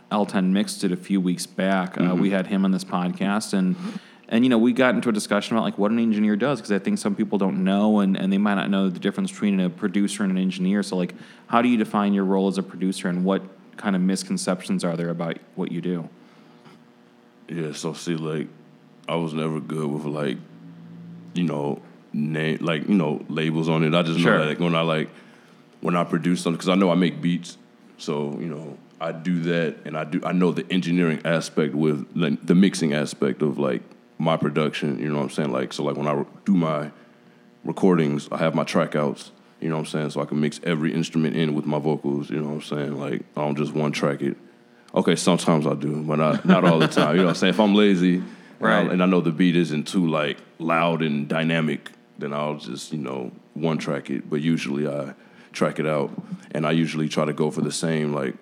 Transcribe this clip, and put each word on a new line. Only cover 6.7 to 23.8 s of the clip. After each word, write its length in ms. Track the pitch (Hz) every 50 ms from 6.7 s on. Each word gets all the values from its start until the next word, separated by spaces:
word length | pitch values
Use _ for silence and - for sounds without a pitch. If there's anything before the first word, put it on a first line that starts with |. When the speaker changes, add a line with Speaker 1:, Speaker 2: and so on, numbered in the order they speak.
Speaker 1:
I 60 | 104 95
think 220 | - 107 104 101
some 160 | - 110 98
people 240 | - 107 101 113 98
don't 240 | 98 95 67 92 92
know, 340 | 95 98 101 104 107 107 104
and, 160 | 98 95 95
and 160 | - 95 95
they 60 | 98 98
might 160 | 104 104 101
not 140 | 95 69 -
know 200 | 101 98 95 92
the 100 | 87 -
difference 320 | - 101 - - 98 92
between 280 | - - 110 104 98 95
a 120 | 90 90
producer 500 | 85 - 107 98 90 101 101 98 - - 104
and 80 | 95
an 60 | 92 92
engineer. 460 | 95 92 90 92 92 92 101 104 98
So, 120 | - 92
like, 200 | 90 87 87 - - - - - - - -
how 160 | 117 120 120
do 40 | 123
you 100 | 123 107
define 360 | 107 - - 107 101 101 101
your 120 | 98 95
role 220 | 92 98 95 95 98
as 120 | 90 95
a 40 | 90
producer, 440 | - - 87 92 95 95 - - 92
and 160 | 87 90 90
what 160 | 95 98 92 95 - - - - - -
kind 200 | - - 107 95
of 60 | 90 90
misconceptions 800 | 95 95 92 - - 98 87 - 98 92 90 - - 98 90 -
are 120 | 87 82
there 140 | 82 85 85
about 280 | 85 85 85 82 - - - - -
what 160 | - - -
you 100 | - 87
do? 260 | 80 90 90 85 80 - - - - - - - - - - - - - - - - - - _ - - _ _ - - _ - - -
Speaker 2:
Yeah, 240 | 82 85 80 76 73
so 200 | - - 82 76
see, 220 | - - 87 85
like, 320 | 78 78 78 78 76 - - - - - - - - - - - - - -
I 80 | 80
was 180 | 85 85 80 76
never 260 | 80 80 80 78 76
good 280 | 69 78 78 78 78 71
with, 160 | 73 76 76
like, 320 | 73 73 76 73 69 60 - - - - - - - - - - - - - - - - - - - -
you 100 | - 87
know, 380 | 78 71 73 71 71 - - - - - - - - -
name, 460 | 73 76 78 78 78 78 78 78 -
like, 260 | - 87 82 76 - -
you 80 | 104
know, 260 | 95 80 73 76 - - -
labels 380 | 76 80 80 80 78 80 82 82
on 160 | 80 80